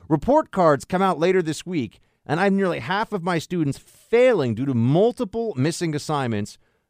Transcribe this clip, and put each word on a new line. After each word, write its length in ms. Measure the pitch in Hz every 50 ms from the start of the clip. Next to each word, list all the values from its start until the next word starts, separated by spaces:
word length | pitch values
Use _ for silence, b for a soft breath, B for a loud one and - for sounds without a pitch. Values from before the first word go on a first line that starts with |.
| b b
"Report 420 | 160 151 - - 285 311 302 -
cards 340 | - 196 180 160 147 135 -
come 160 | - - 180
out 180 | 190 190 180 143
later 220 | 160 180 185 185
this 240 | 175 151 151 - -
week, 340 | 170 185 160 120 98 - _ _ _ _ _ _
and 140 | - 139 165
I 60 | 190
have 80 | 202 190
nearly 260 | 196 196 180 160 139
half 320 | 120 139 185 202 226 -
of 100 | 202 196
my 160 | 160 185 175 165
students 400 | - - 180 175 156 139 135 -
failing 800 | - _ _ _ _ _ - 233 247 254 240 185 139 123 113
due 100 | 104 135
to 80 | 139 135
multiple 800 | 117 113 123 143 170 208 240 240 - 254 185 - 226 233 220 196 127
missing 360 | 131 160 165 - 180 165 151
assignments." 640 | 147 - - 156 143 135 120 113 104 104 - - - _ _ _ _ _ _